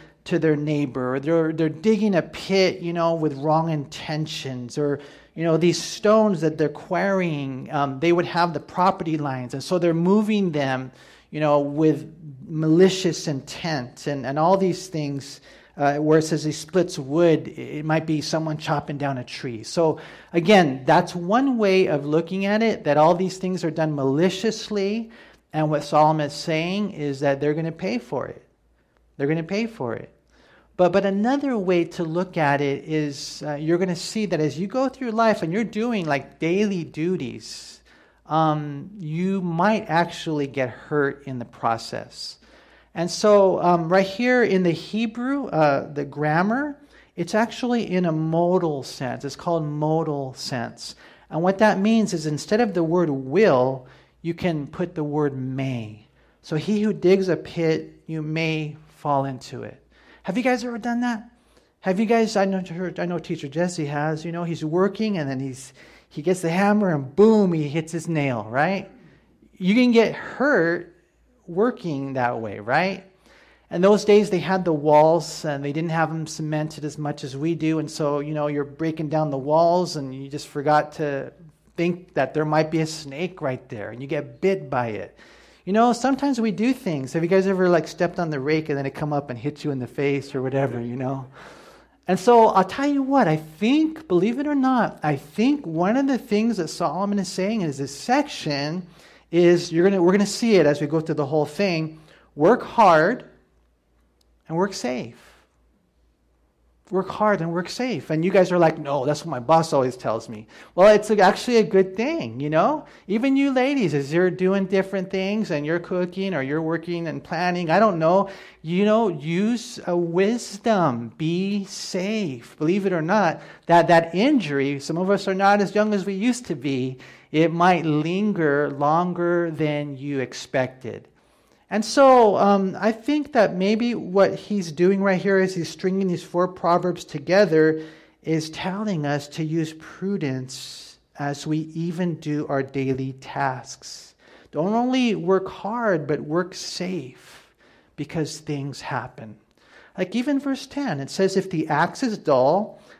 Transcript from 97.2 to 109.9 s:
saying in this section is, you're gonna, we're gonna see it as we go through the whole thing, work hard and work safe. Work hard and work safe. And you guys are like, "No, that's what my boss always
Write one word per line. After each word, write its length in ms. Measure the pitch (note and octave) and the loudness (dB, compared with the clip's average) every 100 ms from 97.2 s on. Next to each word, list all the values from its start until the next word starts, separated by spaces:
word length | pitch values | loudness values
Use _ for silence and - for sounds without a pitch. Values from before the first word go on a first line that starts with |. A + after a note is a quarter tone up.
| F3+ | -4
saying 340 | - F#3+ A3+ | -4 -2 -2
in 80 | E3 | -4
this 260 | C3 C#3 - | -4 -8 -6
section 880 | - C4+ D4 - D#3+ C#3+ D3 F3+ F3+ - - - _ | 0 0 0 -6 -6 -4 -4 -6 -10 -18 -20 -20 _
is, 420 | E3+ F3 F3 F3 | 4 6 6 2
you're 160 | D#3+ F#3+ | 2 4
gonna, 140 | G3 | 4
we're 100 | E3+ | 4
gonna 140 | G3+ G3+ | 4 2
see 300 | - A3+ F#3+ | 0 4 6
it 100 | D3 | 6
as 160 | C#3+ | 2
we 40 | C#3+ | 0
go 140 | D#3+ | -2
through 140 | D#3+ | -2
the 100 | D3+ C3+ | -2 0
whole 200 | D#3 D3 | 0 -2
thing, 540 | - G3+ E3 D#3 - - - _ C#3+ | -2 -2 -2 -4 -8 -20 -20 _ 2
work 260 | E3+ A#3+ | 4 4
hard 640 | - - G3 D#3 F3 B3 - _ _ _ _ _ _ _ _ _ _ _ - | 2 4 8 8 4 0 -8 _ _ _ _ _ _ _ _ _ _ _ -6
and 120 | E3 | -2
work 160 | G3 | -2
safe. 420 | - B3 B3 A#2+ - - _ _ _ _ _ _ _ _ _ _ _ _ _ _ _ _ | -2 -6 -6 -10 -16 -20 _ _ _ _ _ _ _ _ _ _ _ _ _ _ _ _
Work 180 | F3+ F#3 | -4 -2
hard 320 | - G#3+ F#3 | 0 2 2
and 140 | E3 | -2
work 160 | E3+ F3 | -4 -6
safe. 400 | - B3+ D#3 - | -6 -4 -6 -2
And 120 | D#3 | -2
you 80 | F3+ | 2
guys 220 | G3 F3 | 4 4
are 60 | F3+ | 4
like, 180 | D#3+ D#3+ | 4 2
"No, 300 | C#3+ C#3+ B2+ | -4 -2 -2
that's 180 | D3 | -4
what 60 | E3 | -6
my 100 | B2+ | -4
boss 320 | A#2+ D#3+ D#3+ | 2 4 4
always 240 | C#3+ B2+ | 2 0